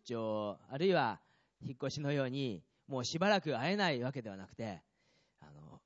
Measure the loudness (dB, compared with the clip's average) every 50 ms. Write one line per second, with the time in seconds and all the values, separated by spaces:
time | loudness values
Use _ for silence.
0 | _ -4 -4 -2 0 0 0 0 0 -2 -4 -6 -10 -10 -4 0 2 4 4 4
1 | 4 2 0 -4 _ _ _ _ _ _ _ _ -10 -10 -6 -4 -4 -4 -2 -2
2 | 0 0 2 2 2 0 0 -2 -2 -2 -2 -4 -8 _ _ _ _ -4 -4 -2
3 | -2 -2 0 2 4 4 4 4 4 0 0 2 2 2 2 4 4 2 2 2
4 | 0 -2 -2 -4 -6 -6 -8 -10 -12 -12 -8 -6 -6 -6 -6 -8 -12 _ _ _
5 | _ _ _ _ _ _ _ _ -20 -20 -18 -18 -18 -18 -18 -20 -20